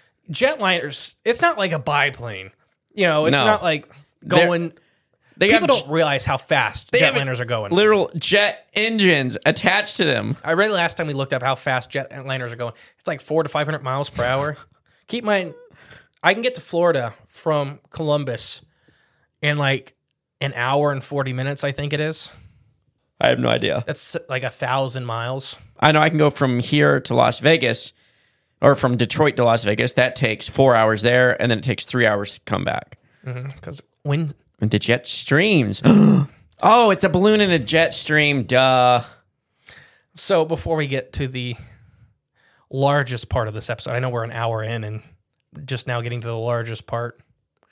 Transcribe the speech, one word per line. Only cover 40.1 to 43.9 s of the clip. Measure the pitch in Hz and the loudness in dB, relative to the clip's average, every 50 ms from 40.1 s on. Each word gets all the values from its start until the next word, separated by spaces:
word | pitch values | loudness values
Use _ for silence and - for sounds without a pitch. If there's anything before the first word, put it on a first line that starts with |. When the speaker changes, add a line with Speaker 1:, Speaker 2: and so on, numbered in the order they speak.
| _ | _
Speaker 1:
So | - - - 196 170 156 | -8 -2 0 2 2 2
before | 156 165 143 - 170 165 | 0 -2 -4 -2 -2 -2
we | 156 147 | -2 -2
get | 135 135 131 - - - | -2 -4 -4 -6 -6 -6
to | 139 143 | -6 -6
the | 127 127 127 123 123 120 - - - - - _ _ _ _ _ _ _ _ _ _ _ _ _ _ _ _ _ - | -6 -6 -6 -8 -8 -8 -10 -14 -20 -20 -20 _ _ _ _ _ _ _ _ _ _ _ _ _ _ _ _ _ -10
largest | - 135 135 139 143 147 135 120 127 117 - - | -4 0 0 2 2 2 0 -2 -4 -6 -6 -4
part | - 127 113 | -2 -2 -2
of | 107 104 | -4 -6
this | 110 - | -8 -8
episode, | - 117 - - - | -8 -8 -8 -6 -6